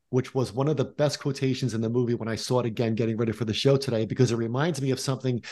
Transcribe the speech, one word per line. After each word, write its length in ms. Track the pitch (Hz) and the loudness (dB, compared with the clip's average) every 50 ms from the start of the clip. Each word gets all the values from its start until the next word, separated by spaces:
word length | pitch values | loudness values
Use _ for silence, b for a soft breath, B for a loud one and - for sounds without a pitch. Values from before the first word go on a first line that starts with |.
| _ _ | _ _
which 260 | 120 127 127 - - | 0 0 0 0 -2
was 180 | 131 123 95 92 | -2 -2 -2 -2
one 140 | 123 135 | -2 0
of 120 | 151 156 131 | 0 0 0
the 80 | 127 | -2
best 340 | - - - 147 147 139 - | -2 0 0 0 0 0 -2
quotations 540 | - 147 131 - 135 131 127 - 135 120 101 | -4 -4 -2 0 0 0 0 0 -2 -2 -2
in 80 | 113 113 | -2 -2
the 80 | 113 | 0
movie 240 | 117 123 127 117 120 | 0 0 2 0 0
when 120 | 113 113 | -2 -2
I 100 | 113 110 | -4 -4
saw 220 | 101 - - 131 123 | -4 -2 0 0 2
it 80 | 117 | 2
again, 280 | 120 107 - 120 113 113 | 0 0 0 0 0 0
getting 240 | 107 117 113 113 107 | 0 0 0 0 0
ready 140 | 117 113 107 | 0 0 0
for 120 | - 117 | -2 -2
the 80 | 107 104 | -2 -2
show 240 | - - 135 135 | 2 4 4 4
today, 300 | 131 - - 117 110 110 | 4 2 0 -2 -2 -2
because 260 | 98 - - 127 101 117 | -2 2 4 4 4 4
it 40 | |
reminds 440 | 113 113 113 120 131 147 175 165 131 | 0 0 0 0 0 0 0 0 -2
me 100 | 135 135 | 0 -2
of 80 | 127 123 | -2 0
something 440 | - - 135 127 - 127 123 117 B B | -2 -2 -2 -2 0 -2 -2 -2 B B